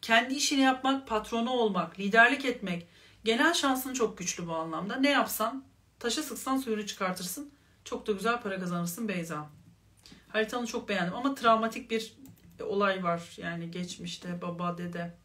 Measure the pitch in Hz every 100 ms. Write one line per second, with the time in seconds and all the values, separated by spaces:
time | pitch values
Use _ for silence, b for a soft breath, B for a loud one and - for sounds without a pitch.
0 | - 226 247 285 - 277 262 262 262 269
1 | - 220 208 233 233 254 220 185 165 -
2 | 202 226 233 277 269 - 190 170 - B
3 | B B 220 226 302 339 285 262 269 262
4 | 220 - 175 - 170 160 165 160 185 247
5 | 269 269 208 - 220 269 - _ _ _
6 | 240 226 302 214 - 269 262 214 208 -
7 | 190 185 180 - 285 b b b - 247
8 | - 196 202 233 214 190 180 175 175 202
9 | 220 185 165 151 151 - - - _ _
10 | B B B 214 220 247 233 247 - 202
11 | 175 220 269 269 233 226 226 - - 226
12 | 214 - - - - - - 196 202 190
13 | 175 170 170 - 170 170 170 175 180 -
14 | 175 - 180 175 175 170 175 175 175 170
15 | 175 -